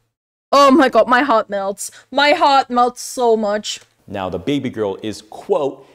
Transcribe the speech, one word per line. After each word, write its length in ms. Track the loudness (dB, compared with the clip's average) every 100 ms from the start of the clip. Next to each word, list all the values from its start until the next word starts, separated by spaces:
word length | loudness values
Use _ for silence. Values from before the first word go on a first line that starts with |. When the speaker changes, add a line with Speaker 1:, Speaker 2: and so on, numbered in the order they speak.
| _ _ _ _ 0
Speaker 1:
oh 180 | 4 6
my 180 | 6 4
god, 180 | 2 2
my 140 | 2
heart 280 | 2 0 -2
melts. 400 | -6 -6 -8 -12 -18 _
My 220 | 0 0
heart 380 | 2 2 2 0
melts 320 | 0 0 -2
so 340 | -10 -2 0 0
much. 440 | 0 -4 -6 -14 _ _ -12
Speaker 2:
Now, 220 | -8 -6
the 100 | -6
baby 320 | -4 -4 -4
girl 280 | -6 -6 -6
is, 180 | -10 -12
quote, 640 | -16 -12 -6 -4 -4 -8 _